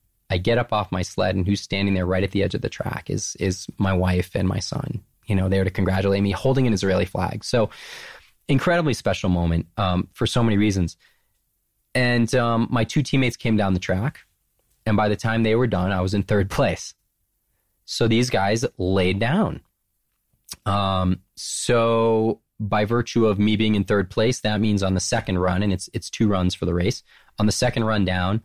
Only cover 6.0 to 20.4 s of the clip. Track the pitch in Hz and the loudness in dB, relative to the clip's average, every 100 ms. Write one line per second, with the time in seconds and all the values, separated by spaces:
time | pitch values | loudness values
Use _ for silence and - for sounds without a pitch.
6 | 98 98 101 - 131 135 127 101 98 92 | 2 2 0 0 0 2 2 2 2 0
7 | 92 - 87 107 - 120 107 - - - | 0 -4 -6 -6 -2 0 0 -4 -18 -18
8 | - - - _ - 139 - 170 156 113 | -18 -20 -20 _ -2 0 2 2 2 0
9 | 107 92 98 90 85 85 - - 95 90 | -2 -2 0 0 2 0 -2 -2 0 0
10 | - - 113 123 117 101 104 95 85 - | -4 -4 -2 2 2 2 2 2 -2 -6
11 | _ _ _ _ _ _ _ _ _ 127 | _ _ _ _ _ _ _ _ _ -2
12 | 123 120 117 131 117 117 117 120 113 156 | 2 2 2 2 2 0 0 0 0 0
13 | 127 135 127 - 120 107 98 92 - 92 | 0 2 0 -2 0 2 2 0 0 -2
14 | 127 - _ _ _ _ _ _ 113 107 | -2 -8 _ _ _ _ _ _ -2 2
15 | 107 104 113 113 113 113 123 95 92 95 | 2 0 -2 0 2 2 2 0 0 0
16 | 92 101 95 104 98 - 113 85 - - | 0 -2 0 0 0 0 0 -2 -10 -18
17 | _ _ _ _ _ _ _ _ - - | _ _ _ _ _ _ _ _ -10 -2
18 | 117 113 123 107 98 113 127 - 92 95 | 2 2 2 0 0 0 -2 -4 0 2
19 | 92 95 113 180 143 82 _ _ _ _ | 2 0 0 0 -2 -4 _ _ _ _
20 | _ _ _ _ | _ _ _ _